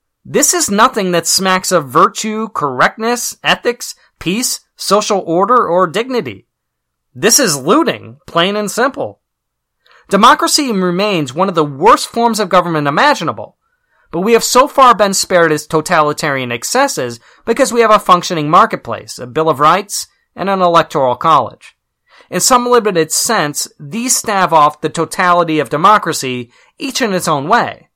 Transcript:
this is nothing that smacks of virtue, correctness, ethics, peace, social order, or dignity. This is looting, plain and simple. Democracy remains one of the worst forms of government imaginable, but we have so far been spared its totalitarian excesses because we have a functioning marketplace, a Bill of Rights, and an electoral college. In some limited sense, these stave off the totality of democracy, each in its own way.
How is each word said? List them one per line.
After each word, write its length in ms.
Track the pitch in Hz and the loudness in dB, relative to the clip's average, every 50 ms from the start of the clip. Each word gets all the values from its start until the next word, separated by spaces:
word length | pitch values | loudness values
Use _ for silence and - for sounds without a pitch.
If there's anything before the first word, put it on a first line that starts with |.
| _ _ _ _ - - | _ _ _ _ -10 -4
this 240 | 139 226 285 - - | -2 0 0 0 0
is 160 | 349 302 - | -2 -2 -2
nothing 420 | 202 202 226 262 254 233 196 180 | 0 2 2 2 0 -2 -2 -2
that 160 | 175 170 165 - | -2 -2 0 0
smacks 440 | - - 190 190 185 185 185 - | -2 -2 0 0 -2 -2 -2 0
of 160 | 185 170 147 131 | -2 -2 0 0
virtue, 600 | 120 160 185 214 196 - - 220 214 220 220 214 | 2 2 2 2 0 -2 -8 -6 -6 -6 -6 -8
correctness, 880 | - - 151 143 127 127 151 202 - - 220 233 240 - - - - _ - | -6 -6 -6 -4 -2 0 0 0 -2 -2 -4 -4 -4 -4 -4 -8 -10 _ -2
ethics, 500 | 147 180 - - 240 240 - - - - _ _ _ _ - | -2 -2 -2 -2 -4 -4 -4 -8 -16 -16 _ _ _ _ -10
peace, 400 | - 160 185 226 254 - - - _ _ _ | -6 -4 -4 -2 -4 -4 -6 -8 _ _ _
social 440 | - - - 196 214 208 - 214 190 160 | -10 -2 0 0 0 2 0 -2 -2 -2
order, 420 | 165 165 175 196 202 254 240 202 170 | -2 0 0 2 2 2 2 2 2
or 200 | 170 180 185 175 | 0 0 0 0
dignity. 600 | 143 196 240 262 254 233 180 120 101 - _ _ _ _ _ _ _ _ _ _ _ _ _ _ - | -2 -4 -4 -4 -4 -6 -6 -6 -10 -14 _ _ _ _ _ _ _ _ _ _ _ _ _ _ -8
This 240 | 123 143 208 - - | -2 0 0 2 2
is 180 | 269 190 147 139 | 0 0 -2 -2
looting, 600 | 127 156 - 311 330 233 135 107 107 110 117 - _ - | -2 0 0 2 0 0 -4 -8 -10 -18 -20 -20 _ -6
plain 300 | - 165 170 190 202 208 | -2 -2 0 0 -2 -4
and 120 | 208 196 | -6 -4
simple. 520 | - - 240 277 254 - 139 104 98 _ _ _ _ _ _ _ _ _ _ _ _ _ _ _ _ _ _ - | -2 -2 -2 -2 -2 -6 -10 -10 -12 _ _ _ _ _ _ _ _ _ _ _ _ _ _ _ _ _ _ -2
Democracy 600 | - 196 214 254 302 - 339 320 - - 294 254 | 0 4 6 6 6 4 2 0 0 0 -2 -2
remains 640 | 220 190 185 180 175 175 202 214 202 165 147 127 123 | -2 0 0 0 0 0 -2 0 0 -2 -2 -4 -2
one 140 | 156 185 196 | -2 -2 0
of 80 | 175 | 0
the 80 | 165 156 | 0 -2
worst 440 | 143 139 131 165 220 254 247 - - | -2 -2 2 4 4 4 4 2 -2
forms 340 | - 233 233 233 220 202 | -2 0 0 0 0 0
of 80 | 214 180 | -2 0
government 400 | 185 180 170 175 165 151 147 143 | 2 2 2 2 -2 -2 0 0
imaginable, 680 | 143 190 247 294 285 - 180 143 113 110 107 - _ _ _ _ _ _ _ _ _ _ _ _ | 0 2 2 2 2 0 -2 -6 -6 -8 -10 -16 _ _ _ _ _ _ _ _ _ _ _ _
but 100 | - - | -6 -4
we 120 | 190 226 233 | 0 2 2
have 100 | 220 220 | 2 2
so 240 | - - 247 269 294 | 2 2 2 2 2
far 260 | - - 269 247 233 | 4 4 6 6 6
been 180 | 185 208 196 190 | 4 2 0 0
spared 380 | - - - 190 175 170 160 | -2 -2 0 2 2 4 2
its 140 | 156 147 - | 2 -2 -4
totalitarian 840 | - - 156 156 - 180 160 151 147 147 - - 151 139 135 127 120 | -4 -4 -4 -2 0 2 2 2 0 -2 -4 -4 -4 -4 -4 -4 -4
excesses 680 | 120 120 - - - 247 277 269 - 160 131 120 120 - _ _ _ _ - | -6 -6 -6 -4 -2 0 0 0 -2 -4 -6 -6 -8 -12 _ _ _ _ -6
because 260 | - 226 285 262 196 | -4 0 0 0 0
we 80 | 220 240 | 2 2
have 120 | 233 214 | 4 4
a 80 | 214 208 | 4 4
functioning 500 | - - 185 175 170 - 180 160 147 147 | 4 4 2 2 2 -2 -4 -4 0 2
marketplace, 720 | 165 185 220 220 - - - 120 110 101 107 110 - - | 4 4 4 4 0 -6 -8 -8 -10 -10 -10 -12 -14 -14
a 80 | 123 123 | -12 -8
Bill 220 | 117 156 160 160 | -4 -2 0 0
of 120 | 147 123 | 0 2
Rights, 460 | 147 156 170 190 214 214 - - - - _ _ _ _ - | 4 4 2 2 0 -6 -8 -10 -10 -12 _ _ _ _ -12
and 140 | - 180 196 | -8 -4 -4
an 120 | 196 190 | -2 0
electoral 540 | 185 175 170 165 156 - - 151 135 127 123 | 2 2 4 2 2 0 0 0 0 0 0
college. 600 | - - 165 160 139 120 101 - - - - _ _ _ _ _ _ _ _ _ - _ - | 0 0 2 2 2 2 -2 -8 -16 -20 -20 _ _ _ _ _ _ _ _ _ -20 _ -8
In 120 | - 180 | -6 -4
some 240 | - - 262 247 240 | 0 2 2 2 2
limited 480 | 247 240 233 202 214 190 170 160 156 - | 4 2 2 2 2 0 0 -2 -2 -2
sense, 560 | - - - 233 202 160 147 147 - - - _ - | -4 -2 -2 -2 -2 -2 -4 -4 -6 -10 -10 _ -18
these 360 | 151 143 151 226 240 254 247 - | -16 -12 -8 -6 -4 -4 -4 -4
stave 340 | - - 208 190 185 160 | -4 -4 -2 0 0 2
off 300 | 165 160 147 151 - - | 4 4 4 4 2 -2
the 80 | - 151 | -6 -6
totality 720 | - 165 160 160 - - 185 180 175 175 170 160 156 151 | -4 -4 -6 -4 -4 -2 0 2 2 2 2 0 0 -2
of 100 | 139 117 | -2 -2
democracy, 800 | - 147 170 196 214 202 - 170 147 - - 131 127 123 120 - _ _ _ _ _ - | -2 2 4 4 4 4 2 -2 -6 -6 -6 -6 -6 -8 -10 -12 _ _ _ _ _ -12
each 240 | - 269 254 - | -10 -8 -6 -4
in 120 | 262 214 190 | -2 -2 -2
its 160 | 180 - 175 | -2 -2 -2
own 180 | 156 139 135 160 | -2 -2 0 0
way. 400 | 220 240 170 107 - - _ _ _ | 0 0 0 -2 -6 -12 _ _ _